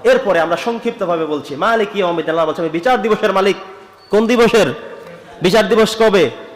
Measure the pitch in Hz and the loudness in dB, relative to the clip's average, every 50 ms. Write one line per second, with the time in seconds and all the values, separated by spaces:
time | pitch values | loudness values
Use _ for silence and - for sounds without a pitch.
0 | - 240 262 226 - 202 180 170 160 160 170 165 - 240 233 226 226 233 233 - | 4 2 2 2 2 0 0 0 0 0 -2 -4 -4 -6 -6 -4 -4 -6 -4 -4
1 | 202 - 175 165 160 151 151 143 135 - 147 131 180 214 233 226 214 202 - 202 | -4 -4 -2 -2 -2 -4 -4 -6 -6 -10 -8 -4 -2 0 0 0 -2 -2 -2 -4
2 | 190 175 170 165 156 160 160 165 165 156 151 180 175 160 156 170 170 254 254 240 | -2 -2 -2 -2 -2 -2 -2 0 0 -2 -2 -4 -4 -4 -4 -2 0 0 0 0
3 | 202 226 214 - 214 214 190 190 196 196 185 - - - - - - - - _ | 0 -2 -2 0 0 -2 0 0 0 0 -2 -2 -6 -18 -20 -20 -20 -20 -20 _
4 | - _ - 208 226 220 247 226 240 226 - 208 190 139 120 - - - - - | -10 _ 0 0 2 2 2 4 4 4 4 4 2 2 -2 -8 -12 -16 -18 -18
5 | - - - - - - - - - 208 180 220 214 190 220 240 220 220 220 - | -18 -20 -20 -20 -20 -20 -16 -4 -2 2 2 2 2 4 4 4 4 2 2 2
6 | 220 220 196 202 160 120 - - - - - | 2 4 4 4 2 2 0 -8 -18 -20 -20